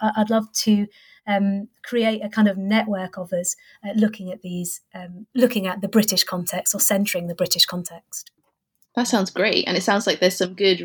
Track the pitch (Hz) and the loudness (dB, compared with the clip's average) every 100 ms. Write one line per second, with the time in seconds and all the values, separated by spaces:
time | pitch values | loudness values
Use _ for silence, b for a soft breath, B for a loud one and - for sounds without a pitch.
0 | 214 220 214 220 214 - 220 208 202 b | -2 0 2 0 0 -2 2 2 2 b
1 | b b - 202 196 196 208 _ - 240 | b b -2 0 2 -2 -6 _ -6 0
2 | 220 214 214 220 208 190 196 220 220 190 | 0 0 -2 4 4 4 0 0 0 -4
3 | 185 - 180 180 180 - b b 202 214 | -6 -10 -6 -4 -2 -6 b b -4 2
4 | 208 - 185 180 180 175 175 - - 185 | 2 0 -10 -12 -8 -6 -6 -10 -14 -16
5 | 180 180 - 247 - 214 185 190 208 220 | -16 -16 -8 2 2 2 -2 -4 2 4
6 | 208 185 - 180 175 180 - - - 196 | 4 0 -2 -4 -4 -4 -2 0 0 2
7 | 202 180 175 170 175 - - 180 175 165 | 0 -2 -4 -2 0 2 2 0 -8 -14
8 | - - - _ _ _ _ _ _ - | -14 -14 -14 _ _ _ _ _ _ -4
9 | 240 226 190 - 208 - - 180 202 202 | 0 2 0 0 2 2 0 0 2 2
10 | 202 160 185 185 180 185 196 175 | 0 2 2 2 -2 2 2 2